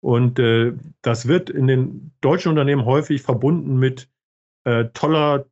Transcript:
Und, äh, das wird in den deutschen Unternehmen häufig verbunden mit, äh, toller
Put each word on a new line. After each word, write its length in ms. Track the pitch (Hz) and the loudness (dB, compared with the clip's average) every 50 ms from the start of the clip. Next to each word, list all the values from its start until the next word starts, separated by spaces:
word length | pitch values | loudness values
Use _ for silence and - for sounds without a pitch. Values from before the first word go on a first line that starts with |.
Und, 380 | - 123 123 120 127 120 120 127 | -2 0 2 2 2 2 2 2
äh, 360 | 123 113 113 113 117 120 120 - - - - _ - | 2 2 2 2 2 0 -2 -6 -14 -18 -20 _ -4
das 240 | 120 117 110 - | -4 -4 -2 0
wird 240 | 120 165 180 180 - | 0 0 0 0 -2
in 180 | - 147 131 131 | -4 -2 0 2
den 440 | 131 131 131 - - - - - - _ | 2 2 0 -2 -6 -12 -16 -20 -14 _
deutschen 300 | - 135 160 185 - 170 | 0 0 0 0 0 0
Unternehmen 340 | 160 151 139 139 143 143 113 | 0 2 2 2 0 0 2
häufig 380 | 117 131 147 151 - 151 139 - | 2 0 0 0 0 -4 -4 -2
verbunden 560 | - 120 107 - 143 165 170 143 139 135 127 | -2 -2 0 0 0 0 0 -2 -2 0 0
mit, 300 | 131 131 127 127 - - _ _ _ _ _ _ _ _ _ _ _ | 0 0 -2 -4 -12 -20 _ _ _ _ _ _ _ _ _ _ _
äh, 220 | 120 120 117 117 117 - | -2 0 0 -2 -4 -4
toller 540 | - - 151 160 156 151 147 143 139 139 - | -4 -2 0 2 2 2 2 0 -2 -4 -8